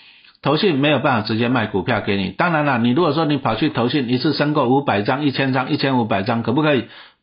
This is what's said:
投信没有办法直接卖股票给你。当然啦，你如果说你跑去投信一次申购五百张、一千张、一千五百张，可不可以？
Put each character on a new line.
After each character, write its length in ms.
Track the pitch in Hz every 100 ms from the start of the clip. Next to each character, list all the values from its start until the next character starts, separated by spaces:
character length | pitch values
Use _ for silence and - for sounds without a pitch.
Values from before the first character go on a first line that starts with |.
| - - - _
投 140 | - 151
信 180 | 208 135
没 140 | 147
有 100 | 135
办 200 | 143 117
法 80 | 107
直 100 | 110
接 120 | 120
卖 160 | 127 107
股 160 | 98
票 200 | 87 110
给 160 | 101 98
你。 120 | 92
当 240 | - 175
然 120 | 160 147
啦， 120 | 123
你 140 | 120
如 100 | 127
果 120 | 175
说 120 | 143 151
你 120 | 143
跑 180 | 127 -
去 140 | 156
投 200 | - 120
信 200 | 151 117
一 100 | 127
次 140 | 160
申 200 | 143 147
购 160 | 151 123
五 140 | 139
百 180 | 135 104
张、 240 | 104 131 147
一 60 |
千 220 | 131 135
张、 180 | 131 131
一 60 | 151
千 200 | 139 127
五 80 | 107
百 160 | 101
张， 220 | 98 117
可 100 | 113
不 80 | 135
可 140 | 156 135
以？ 100 | 104 - - _